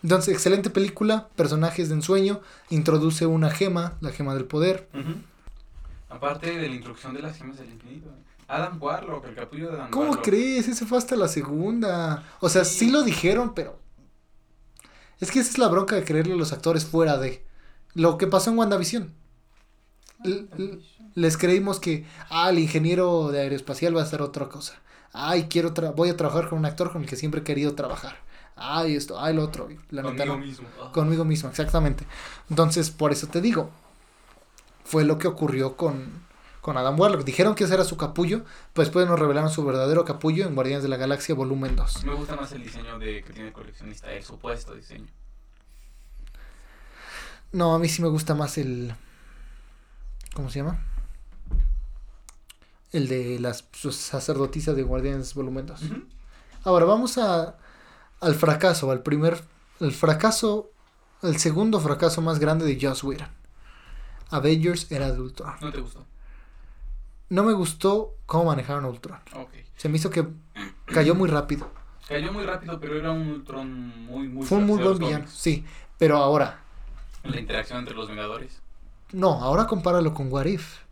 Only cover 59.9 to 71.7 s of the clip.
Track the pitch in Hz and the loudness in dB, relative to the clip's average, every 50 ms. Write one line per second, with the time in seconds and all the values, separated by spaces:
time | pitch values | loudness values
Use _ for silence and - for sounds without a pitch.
59.9 | 127 - - 156 156 156 - 220 220 - - 220 208 214 - - _ _ - _ | 0 2 4 4 4 6 4 4 4 4 2 2 0 0 -4 -8 _ _ -20 _
60.9 | _ _ _ _ _ _ - 180 156 156 - 165 151 165 214 220 214 202 151 151 | _ _ _ _ _ _ 0 0 0 2 2 2 4 4 4 4 4 2 2 2
61.9 | 143 139 - 170 165 - 160 165 160 151 147 151 156 160 160 151 135 123 131 139 | 0 4 4 2 2 2 0 0 2 2 2 4 4 4 2 2 0 2 0 -2
62.9 | 131 - - 139 135 - 151 - - - - - - - - - - - - - | -2 -2 -4 -6 -6 -6 -10 -14 -14 -18 -20 -20 -20 -20 -20 -20 -20 -20 -20 -16
63.9 | - - - - - - - - - 147 131 147 160 160 160 175 175 170 - - | -14 -14 -14 -14 -14 -16 -12 -4 -4 2 4 4 4 4 4 2 2 0 -4 -4
64.9 | - 139 139 135 131 131 127 127 - - 139 - - - 156 151 139 - - - | -4 -2 0 0 0 -2 -2 -6 -8 -12 -12 -12 -12 -10 -10 -8 -8 -8 -10 -10
65.9 | - - - - - - - - - - - - - - - - - - - - | -12 -16 -20 -20 -20 -20 -20 -20 -20 -20 -20 -20 -20 -20 -20 -20 -18 -14 -10 -10
66.9 | - - - - - - - - 180 180 202 226 220 196 180 156 - - - 190 | -10 -10 -10 -14 -18 -20 -10 -2 0 2 4 4 4 2 2 -2 -4 0 2 4
67.9 | 196 214 220 214 - - - - - 160 170 165 147 135 123 - 143 143 135 131 | 4 4 0 -2 -8 -14 -8 0 2 2 4 4 2 0 -2 -4 -4 -4 -4 -6
68.9 | 120 117 - - - - - - - 135 131 - - - - - - - - 156 | -8 -8 -12 -16 -16 -16 -18 -18 -16 -16 -14 -14 -16 -20 -20 -20 -20 -6 -2 0
69.9 | 151 160 156 196 - 175 160 160 - - - - - - - - - - - - | 0 2 0 0 0 0 -2 -2 -4 -14 -18 -20 -14 -14 -14 -14 -14 -16 -12 0
70.9 | - 160 156 151 175 180 190 165 156 147 143 - 147 139 - - | 2 4 6 6 6 4 4 4 2 2 0 0 -4 -4 -4 -10